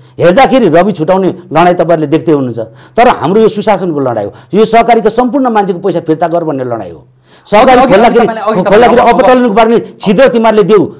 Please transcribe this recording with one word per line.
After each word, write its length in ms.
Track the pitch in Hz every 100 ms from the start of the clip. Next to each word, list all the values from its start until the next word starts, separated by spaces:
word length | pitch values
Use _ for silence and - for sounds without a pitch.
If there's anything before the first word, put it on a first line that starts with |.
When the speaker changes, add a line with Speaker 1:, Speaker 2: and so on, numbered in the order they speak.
| - -
Speaker 1:
हेर्दाखेरि 500 | 160 196 254 254 208
रवि 240 | 156 196
छुटाउने 360 | 180 156 185 185 - -
लडाइँ 220 | 147 175
तपाईँहरूले 320 | 180 165 170 147
देख्दै 260 | 156 139
हुनुहुन्छ, 260 | 147 127 113 110 - - -
तर 120 | 240
हाम्रो 320 | - 135 208
यो 80 | 220
सुशासनको 520 | 208 214 196 185 147
लडाइँ 260 | 127 110 101
हो। 60 | - -
यो 100 | 190
सहकारीको 440 | 220 226 226 226 208
सम्पूर्ण 400 | 226 247 269 254
मान्छेको 300 | 220 196 175
पैसा 220 | 196 170
फिर्ता 280 | 165 160 170
गर 160 | 170
भन्ने 200 | 160 135
लडाइँ 280 | 127 113 92
हो। 140 | 80 - _ _ _ -
सहकारी 260 | 208 247
Speaker 2:
अघि, 80 | 247
अघि 120 | 254
Speaker 1:
खोल्दाखेरि, 320 | 196 226 233
Speaker 2:
तपाईँले, 160 | 220 -
अघि 140 | 202
Speaker 1:
खोल्दाखेरि 380 | 220 185 208 240
Speaker 2:
तपाईँले 180 | 233 220
अब 100 | 226
Speaker 1:
अपचलनको 340 | - 254 247
पार्ने 260 | 202 226 226
छिद्र 480 | - - 190 202 262
तिमीहरूले 340 | 226 226 214
देऊ, 300 | 180 208 135 -